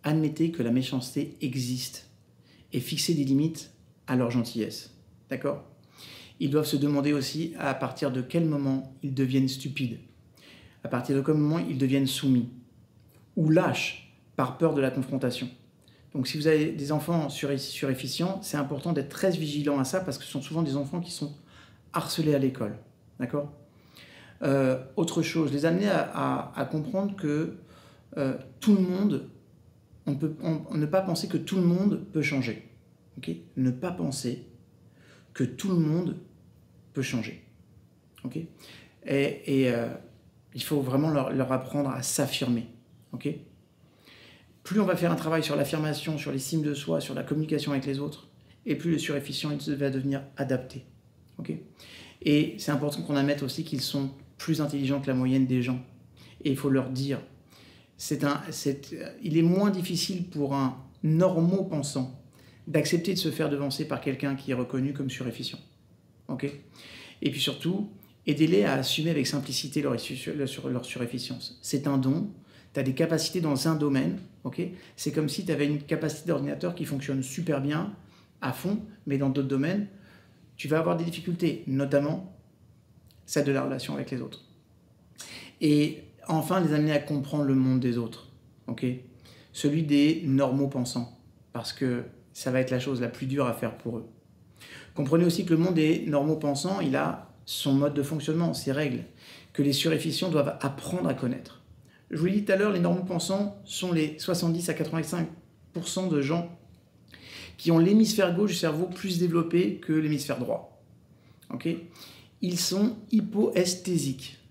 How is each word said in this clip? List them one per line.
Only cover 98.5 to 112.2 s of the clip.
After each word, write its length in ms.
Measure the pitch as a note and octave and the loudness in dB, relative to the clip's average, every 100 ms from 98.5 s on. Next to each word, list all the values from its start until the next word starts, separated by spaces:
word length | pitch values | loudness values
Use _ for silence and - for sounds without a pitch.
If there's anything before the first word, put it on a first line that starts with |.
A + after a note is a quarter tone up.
ses 160 | D3 - | -2 -2
règles, 320 | C3+ D3+ A#2+ - - - - - | -2 -2 -4 -8 -18 -20 -20 -10
que 100 | - | 0
les 100 | C#3+ | 2
suréfficients 560 | C#3 E3 D#3 - - F#3 | 4 2 0 0 -2 0
doivent 280 | D#3 C3+ - | 2 0 0
apprendre 480 | C#3 - - F3+ F3 | -4 -6 -6 -2 -2
à 60 | |
connaître. 460 | - B2+ - - - - - - - _ | 0 -2 -4 -10 -20 -20 -20 -20 -20 _
Je 60 | D#3+ | -2
vous 80 | F3 | 2
l'ai 80 | |
dit 100 | G#3 | 2
tout 80 | G3+ | 2
à 40 | F#3+ | 4
l'heure, 160 | G#3 | 4
les 60 | F3+ | 4
normaux 240 | F3 F3+ | 2 2
pensants 580 | - F3 - G3 G#3 - | 0 -2 0 0 -2 -6
sont 260 | - - F3+ | -12 -6 0
les 260 | E3+ D3+ D#3 | 0 0 -2
soixante-dix 480 | - F3 E3+ E3+ F3 | -2 0 2 0 -2
à 60 | |
quatre-vingt-cinq 520 | D#3 E3 E3 D#3 F3 E3 - - _ - | -2 -2 -2 -2 -2 -4 -8 -20 _ -12
pour 160 | F3 E3+ | -8 -4
cent 180 | - F#3 | -2 0
de 160 | D3+ | 0
gens 340 | C#3 E3+ F3 - - - _ _ - - - - - - | 2 0 -2 -10 -20 -20 _ _ -20 -20 -20 -18 -18 -4
qui 160 | E3 | 4
ont 60 | E3 | 6
l'hémisphère 540 | F3 G#3 A3 - F#3 E3+ | 8 8 6 4 2 4
gauche 160 | G#3 | 2
du 40 | E3+ | 2
cerveau 300 | E3 D#3 F3 | 0 0 -2
plus 320 | - F#3+ E3+ | -4 -4 0
développé 600 | F3+ E3+ E3 E3+ G3 F3 | 2 2 4 4 2 0
que 140 | - | 0
l'hémisphère 460 | D#3 D#3 D3 - A#2+ | 2 2 0 -2 -4
droit. 420 | A#2+ A2+ - - - - _ - - - - | -2 -4 -6 -20 -20 -20 _ -20 -20 -20 -12
Ok ? 160 | B2+ E3 E3 - - - - | -6 -4 -4 -8 -20 -20 -20